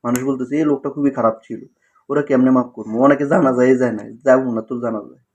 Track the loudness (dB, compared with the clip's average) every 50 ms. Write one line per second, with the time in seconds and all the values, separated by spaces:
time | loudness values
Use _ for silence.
0 | -4 -2 -2 -2 -2 -2 -4 -4 -4 -4 -2 -2 0 0 0 -2 -4 -8 -6 -2
1 | -2 -2 0 0 0 0 0 -2 _ _ -16 -16 -16 _ _ _ _ _ _ _
2 | _ -4 -2 -2 0 2 2 4 4 4 4 2 0 -2 _ -14 -12 -8 -2 2
3 | 4 4 4 2 2 0 2 2 2 2 2 2 4 4 4 2 2 -2 -2 -6
4 | -10 -14 -18 -4 _ 2 2 4 2 -2 -6 -6 -6 _ -8 -6 -6 -6 -6 -8
5 | -10 -14 -20 _ _ _